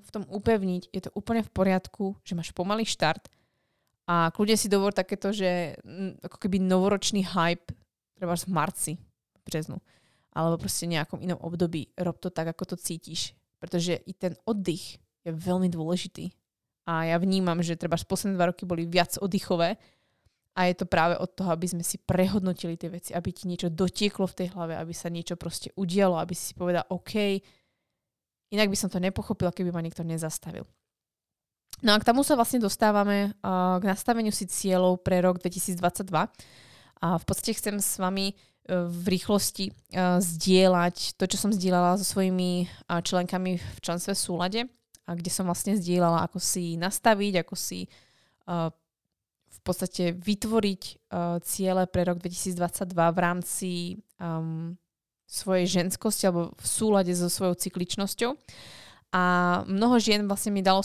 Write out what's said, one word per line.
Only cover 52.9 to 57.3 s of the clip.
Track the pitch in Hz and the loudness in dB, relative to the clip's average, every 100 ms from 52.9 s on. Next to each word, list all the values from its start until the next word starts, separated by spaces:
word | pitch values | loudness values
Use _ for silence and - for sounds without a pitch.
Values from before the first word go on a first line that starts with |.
| 175 170 | 2 2
v | 175 | 4
rámci, | 175 180 175 - 185 175 175 202 - - | 2 0 -4 -6 -4 -4 -6 -10 -14 -10
ehm, | 170 160 160 160 165 180 _ _ _ _ - | -6 -4 -4 -6 -8 -10 _ _ _ _ -12
svojej | - 190 185 | -8 0 2
ženskosti | 175 180 180 - 220 - 190 | 4 2 0 -2 -2 0 0
alebo | 170 170 - | 0 -2 -6
v | - | -4
súlade | - 220 202 180 | 0 2 4 2
so | 175 175 | 0 0